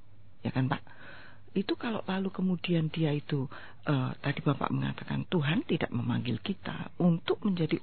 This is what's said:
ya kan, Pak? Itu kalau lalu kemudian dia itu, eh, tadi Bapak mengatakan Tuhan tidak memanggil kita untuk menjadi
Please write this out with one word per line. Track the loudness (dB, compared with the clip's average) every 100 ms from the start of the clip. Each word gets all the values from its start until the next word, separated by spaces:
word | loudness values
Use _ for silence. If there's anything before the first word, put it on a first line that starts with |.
| -12 -14 -14 -6
ya | -2
kan, | 0 0
Pak? | 0 -6 -14 -14 -14 -14 -14 -4
Itu | -2 0 -2
kalau | -2 -2 0
lalu | 0 0
kemudian | 0 2 2 4 4 4
dia | 2 2
itu, | 2 0 0 -2 -6 -14 -4
eh, | 2 2 2 0
tadi | -2 2
Bapak | 2 2 0
mengatakan | 0 0 -4 -4 -4 2
Tuhan | 2 4 2 2
tidak | 0 2
memanggil | 0 0 0 0 -2
kita | -4 -6 -6 -6 -8 2
untuk | 4 4 2 0
menjadi | 2 2 2 4